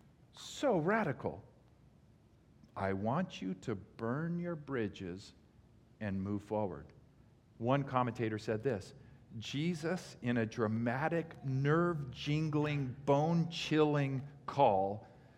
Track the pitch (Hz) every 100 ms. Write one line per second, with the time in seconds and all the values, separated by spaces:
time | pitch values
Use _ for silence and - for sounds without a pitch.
0 | - - - - - - 285 185 160 220
1 | 208 - 92 - - - - - - -
2 | - - - - - - - - 98 98
3 | 107 147 185 - - - - 98 - -
4 | 113 135 170 170 175 160 143 131 101 -
5 | 92 92 - - - - - - - -
6 | 107 95 98 104 101 107 101 73 71 -
7 | - - - - _ - 117 139 139 127
8 | 123 110 110 107 - 110 135 101 - -
9 | - - - 113 - 135 165 165 160 180
10 | - - 120 120 110 120 107 110 120 127
11 | 160 170 - - 139 131 143 160 175 160
12 | 131 - 147 151 160 147 151 147 131 -
13 | - 139 156 170 170 - - 156 151 147
14 | 139 135 - - - 135 131 95 98 107
15 | - - -